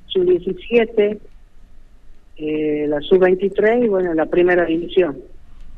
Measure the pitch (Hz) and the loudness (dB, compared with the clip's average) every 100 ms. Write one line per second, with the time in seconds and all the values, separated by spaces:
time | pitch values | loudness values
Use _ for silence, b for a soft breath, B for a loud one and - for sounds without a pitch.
0 | - 190 180 180 190 185 - 233 220 - | -6 -2 2 0 0 -8 0 0 2 0
1 | 202 214 - - - - - - - - | 0 -2 -12 -20 -20 -20 -20 -20 -20 -20
2 | - - - - 151 156 151 151 147 147 | -20 -20 -20 -10 -6 -2 -2 -2 -2 -4
3 | 147 190 185 185 196 196 208 240 240 190 | 2 4 6 2 0 0 2 2 2 0
4 | 180 160 156 175 180 180 165 165 175 196 | 0 -2 0 2 4 2 0 -2 -2 0
5 | 165 131 - - - - - | 0 -4 -14 -20 -20 -18 -16